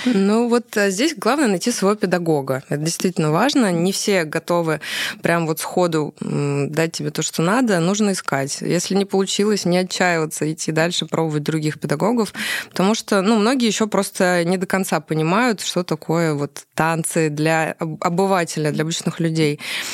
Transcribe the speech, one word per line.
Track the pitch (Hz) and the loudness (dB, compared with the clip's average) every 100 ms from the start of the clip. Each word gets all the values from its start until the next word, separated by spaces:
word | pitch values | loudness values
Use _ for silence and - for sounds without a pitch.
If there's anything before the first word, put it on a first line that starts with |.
Ну | 247 202 196 220 240 | 0 2 4 2 2
вот, | 240 233 214 | 0 0 0
э, | 202 | 0
здесь | 185 311 254 | 2 -2 0
главное | 208 285 254 | 0 2 2
найти | 180 240 | 0 0
своего | 233 196 214 | 0 0 2
педагога. | 196 180 170 151 131 131 - | 0 0 2 0 0 -4 -2
Это | 147 | -2
действительно | 156 - 190 175 151 | -2 -2 -2 0 0
важно. | 156 262 294 214 | 2 2 2 2
Не | 170 175 | 2 0
все | 190 - 196 156 | 0 0 0 0
готовы | 160 - 175 165 156 - - - - | -4 0 0 0 -2 -4 -6 -6 -4
прям | - 170 160 | 0 2 0
вот | 160 | -4
сходу, | - - 180 160 147 - | -2 0 2 2 -2 -6
м, | - 147 143 143 139 | -4 -2 0 -2 -2
дать | 151 165 | 0 -2
тебе | - 147 | -2 -6
то, | 151 | -4
что | 160 - | -4 0
надо. | 165 226 247 180 | 0 2 2 2
Нужно | 165 202 208 | 2 2 0
искать. | 185 - 135 139 - | 0 -2 -2 -2 -4
Если | - 165 - 190 | 0 0 2 0
не | 196 | 2
получилось, | 196 190 - 202 202 | 0 0 0 2 2
не | 175 180 | 2 2
отчаиваться, | 185 - 180 170 156 - 151 | 0 0 2 2 -2 -2 -4
идти | 160 - | -4 -2
дальше, | 160 170 175 160 | 0 0 0 -2
пробовать | 175 165 151 | 0 0 0
других | 147 156 151 - | -2 -2 -2 -4
педагогов. | 151 147 185 240 208 - - - - | -4 0 0 0 -2 -4 -6 -6 -6
Потому | - 190 | 0 2
что, | 226 - 202 | 2 0 2
ну, | 190 226 | 4 4
многие | 208 269 233 | 4 2 2
ещё | 190 214 | 0 0
просто | 196 196 - 185 180 | 0 -2 0 2 2
не | 170 185 | 2 0
до | 185 | 0
конца | 190 190 165 | -2 0 -2
понимают, | - 156 156 196 247 202 | 0 0 2 2 2 0
что | - 180 | -2 -4
такое | 180 160 - 165 165 | -2 -4 -2 0 2
вот | 147 143 - - - | 0 -4 -8 -10 0
танцы | 160 165 165 170 156 | 0 0 -2 0 0
для | 147 156 160 156 - | 0 2 2 0 -4
об-, | 165 156 | -6 -4
обывателя, | 180 170 196 190 170 - 151 | -2 0 2 2 0 -2 -2
для | 147 | 0
обычных | 156 165 - - | -2 -2 -4 -2
людей. | 165 160 151 147 - - - | 0 2 0 0 -6 -8 -8